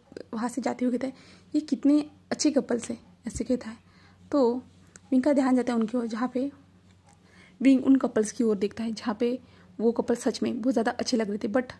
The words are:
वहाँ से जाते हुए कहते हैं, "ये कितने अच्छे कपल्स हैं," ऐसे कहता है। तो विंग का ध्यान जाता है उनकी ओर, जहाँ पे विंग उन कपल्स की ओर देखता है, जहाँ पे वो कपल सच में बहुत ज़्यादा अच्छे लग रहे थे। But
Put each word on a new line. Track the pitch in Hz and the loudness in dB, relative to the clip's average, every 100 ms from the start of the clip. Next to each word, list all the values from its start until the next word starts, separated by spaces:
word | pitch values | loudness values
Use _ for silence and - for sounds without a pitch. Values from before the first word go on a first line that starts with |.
| _ - - | _ -18 -12
वहाँ | 226 240 | -6 -6
से | 247 | -4
जाते | 254 240 247 | -6 -2 -2
हुए | |
कहते | 240 262 | -2 -4
हैं, | - - - - 302 | -10 -20 -20 -6 -4
"ये | |
कितने | 302 - 277 294 294 - _ | -2 0 4 2 0 -10 _
अच्छे | - 311 | -2 0
कपल्स | 262 - 240 - | 0 0 -4 -6
हैं," | 226 - _ 220 | -12 -14 _ -10
ऐसे | - | -6
कहता | 226 247 220 | -2 -4 -4
है। | 226 _ _ - _ - | -16 _ _ -20 _ -2
तो | 294 233 254 - - - - _ | 2 2 0 -6 -20 -20 -20 _
विंग | 262 | 2
का | 294 | 4
ध्यान | 285 262 254 | 4 4 2
जाता | 240 | 2
है | 233 | 0
उनकी | 220 254 | 0 -2
ओर, | 233 | -4
जहाँ | 226 247 | -4 -4
पे | 254 277 - - _ _ _ _ _ _ - - - | -4 -6 -8 -20 _ _ _ _ _ _ -20 -20 2
विंग | 262 262 269 | 4 6 6
उन | 269 | 4
कपल्स | 247 220 214 | 4 0 0
की | - | 0
ओर | 226 202 | 0 0
देखता | 208 - | -2 -4
है, | 226 | -8
जहाँ | 214 240 208 | -6 -6 -2
पे | 240 254 - - - - | -2 -2 -8 -20 -18 -2
वो | 226 | 0
कपल | 226 233 240 | 2 0 -2
सच | 226 214 | -2 -2
में | 226 226 | -4 -2
बहुत | 233 | -2
ज़्यादा | 240 226 | 0 0
अच्छे | 240 - 233 | -2 -2 -2
लग | 202 | -2
रहे | 208 | -4
थे। | 226 | -2
But | 254 254 - | -2 -4 -8